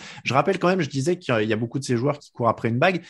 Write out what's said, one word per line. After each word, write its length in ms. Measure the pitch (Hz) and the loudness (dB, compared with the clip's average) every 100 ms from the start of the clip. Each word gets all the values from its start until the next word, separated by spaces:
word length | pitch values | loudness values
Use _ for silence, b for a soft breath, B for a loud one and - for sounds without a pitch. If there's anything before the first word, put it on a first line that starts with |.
| B B 117 | B B -2
Je 80 | |
rappelle 260 | 127 151 185 | 2 2 2
quand 80 | 175 | 2
même, 140 | 190 | 0
je 80 | 135 | -2
disais 280 | 135 143 180 | -2 -2 -2
qu'il 280 | - 113 107 | 0 0 0
y 80 | |
a 20 | 110 | 0
beaucoup 240 | 120 139 | -2 -4
de 40 | |
ces 120 | 135 120 | -2 0
joueurs 240 | 139 143 | 0 -2
qui 100 | - | -8
courent 180 | - 117 | -2 0
après 180 | - 117 | 2 0
une 100 | 120 | 2
bague. 240 | 180 170 | 2 2